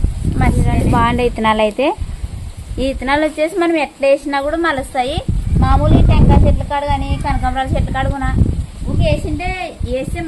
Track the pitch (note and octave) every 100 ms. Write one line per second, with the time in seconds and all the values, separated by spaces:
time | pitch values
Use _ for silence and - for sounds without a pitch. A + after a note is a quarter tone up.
0 | - - - - B3+ A#3+ A#3 A#3+ - B3
1 | A#3 A#3+ A#3+ A#3 A3 A3 G#3+ G#3 C#4+ G#4+
2 | - - - - - - - - C4 C4
3 | B3+ C#4+ D#4 D4+ D#4 G4+ E4+ D#4+ C#4 -
4 | C4+ C#4 C#4+ C#4 C#4 D#4+ E4+ C#4 C4+ C4+
5 | B3 D#4 - - - - C4 C4+ D4 C4
6 | - - - C#4 C#4+ C#4 - C#4+ C#4+ C#4
7 | C4+ C#4 D4 C4 B3+ B3+ C4 C#4 - B3+
8 | C4+ C4+ C4 C4 - - - - - -
9 | D#4+ - - D4+ F4+ F#4 E4+ - A#3 B3+
10 | C4+ E4+